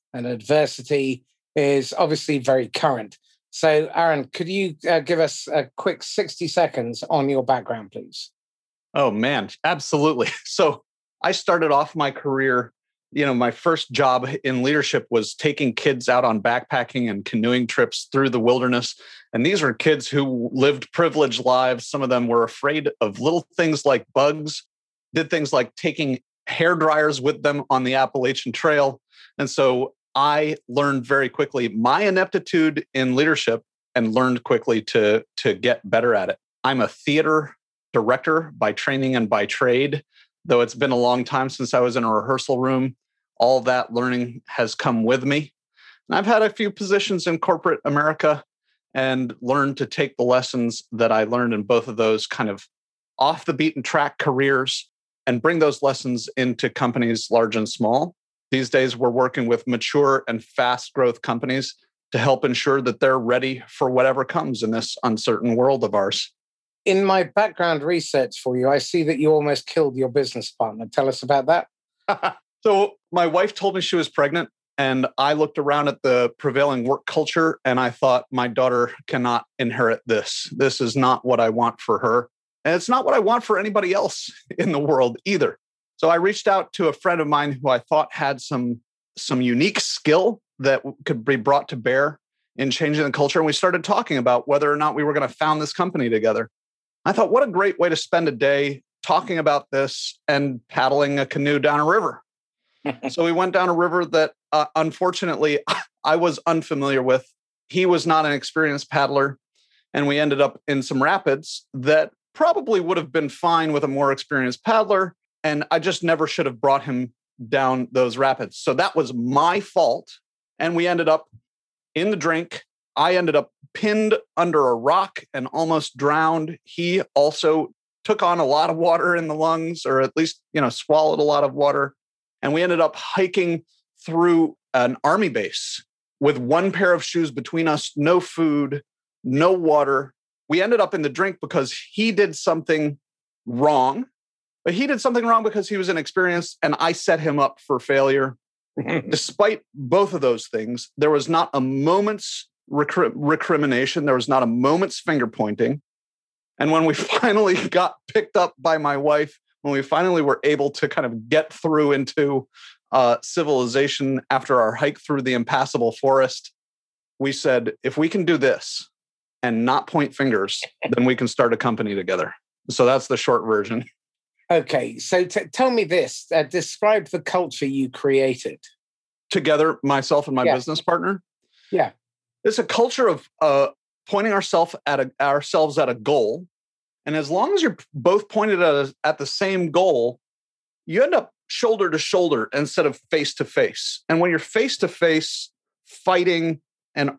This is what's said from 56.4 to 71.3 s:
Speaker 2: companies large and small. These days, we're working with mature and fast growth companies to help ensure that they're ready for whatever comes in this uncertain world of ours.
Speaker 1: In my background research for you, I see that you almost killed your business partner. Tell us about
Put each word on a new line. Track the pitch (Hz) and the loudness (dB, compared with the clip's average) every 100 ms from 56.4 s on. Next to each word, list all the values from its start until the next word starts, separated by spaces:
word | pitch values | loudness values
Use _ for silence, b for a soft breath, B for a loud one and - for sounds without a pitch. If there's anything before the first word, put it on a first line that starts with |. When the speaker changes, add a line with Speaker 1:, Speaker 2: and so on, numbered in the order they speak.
| 127 120 143 | -2 -2 -4
Speaker 2:
companies | - 123 120 117 113 - | -2 -2 0 0 -2 0
large | 117 113 110 | 2 2 0
and | 107 | -4
small. | - 110 127 170 - _ _ _ | -2 0 0 -2 -8 _ _ _
These | 131 123 | -2 0
days, | 139 131 117 | 2 0 0
we're | 123 | -2
working | 120 127 135 117 | 0 0 0 0
with | 117 - | 0 0
mature | 120 - 147 143 135 - | -4 0 2 4 2 -2
and | 113 | -8
fast | - - 123 123 - | -6 -2 0 0 -4
growth | - 123 117 | 0 0 0
companies | - 117 127 131 131 - _ _ _ | -4 -4 -2 -4 -6 -12 _ _ _
to | 117 | -2
help | 139 131 | 0 2
ensure | 147 120 - 135 | 0 0 0 0
that | 127 107 | 0 0
they're | 135 131 | 2 2
ready | 117 123 131 127 - | 2 0 0 -6 -12
for | - 131 | -4 0
whatever | 127 131 131 131 | 2 2 2 -2
comes | 175 143 110 | -4 -4 -4
in | 110 | -2
this | 113 - - | -2 -6 -4
uncertain | 123 110 - 107 117 117 | -4 -2 -2 0 0 2
world | 127 135 110 | 2 2 0
of | 104 | 0
ours. | 98 - - _ _ _ _ _ | 0 -2 -8 _ _ _ _ _
Speaker 1:
In | - 190 196 | 0 2 4
my | 190 | 2
background | 170 202 214 - 175 156 | 2 0 0 0 -2 0
research | 151 170 - 143 120 - | -2 -2 0 -2 -2 -4
for | 131 127 | -6 -2
you, | 131 | 2
I | 143 | 0
see | - 175 | 0 -2
that | 156 143 | 0 2
you | 151 | 2
almost | 156 147 - - | 4 2 -2 -2
killed | 165 147 127 | 0 0 0
your | 131 | -2
business | 131 131 120 - | 0 -2 -6 -10
partner. | - 113 110 113 | -4 -4 -4 -6
Tell | - 135 | -2 -2
us | 131 | -2
about | 127 | 0